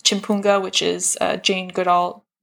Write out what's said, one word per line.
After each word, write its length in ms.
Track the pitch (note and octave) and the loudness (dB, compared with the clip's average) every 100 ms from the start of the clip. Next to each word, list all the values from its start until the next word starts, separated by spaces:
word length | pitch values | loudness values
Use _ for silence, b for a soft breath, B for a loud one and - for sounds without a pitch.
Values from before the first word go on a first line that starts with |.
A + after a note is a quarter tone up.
Chimpunga, 580 | - G3+ - G#3 G3+ G3+ | -2 0 -2 0 2 2
which 200 | F#3 - | 0 -2
is, 360 | F3 F3+ F3+ - | 0 0 -2 0
uh, 160 | F#3 F#3 | -2 0
Jane 300 | - F#3+ F#3 | -2 -2 -4
Goodall, 560 | F3+ F3+ F3 F3 - _ _ | -2 2 2 2 -6 _ _